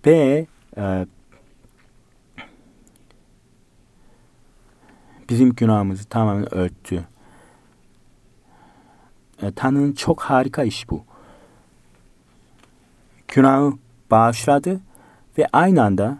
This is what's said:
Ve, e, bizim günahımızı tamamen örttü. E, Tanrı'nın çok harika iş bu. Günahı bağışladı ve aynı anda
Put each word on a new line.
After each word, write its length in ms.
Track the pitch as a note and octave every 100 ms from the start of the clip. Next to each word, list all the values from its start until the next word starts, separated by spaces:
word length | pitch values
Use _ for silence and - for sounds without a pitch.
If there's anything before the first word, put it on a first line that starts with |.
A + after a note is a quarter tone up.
| D3
Ve, 400 | D#3+ C3+ D3+ E3 _ _ -
e, 300 | G2+ F#2+ F2+ _ _ _ _ _ _ _ _ _ _ _ _ - - _ _ _ _ _ _ _ _ _ _ _ _ _ _ _ _ _ _ _ _ _ _ _ _ _ _ - -
bizim 220 | A#2 B2+
günahımızı 520 | A#2 A2+ G#2+ G2 F#2+
tamamen 500 | G2+ A#2 A2 G2+ G2+
örttü. 500 | F#2+ F2+ - - F2 E2+ _ _ _ _ _ _ _ _ _ _ _ _ _ _ _ _ _ _ _ _ _ _ -
E, 100 | G2+
Tanrı'nın 400 | - C3 C#3 C#3+
çok 300 | C#3 - D#3+
harika 400 | - C3 C3+ -
iş 280 | A#2+ - -
bu. 140 | E2 - - - - _ _ _ _ _ _ _ _ _ _ _ _ _ _ _ _ _ _ -
Günahı 440 | - C3+ C3+ C#3+ C#3 _ _ _
bağışladı 680 | A2+ A2+ A#2 - C#3+ F3 F#3+ - - - _ _ -
ve 80 | -
aynı 300 | C3 F3+ F3
anda 360 | G#2+ G2 G#2+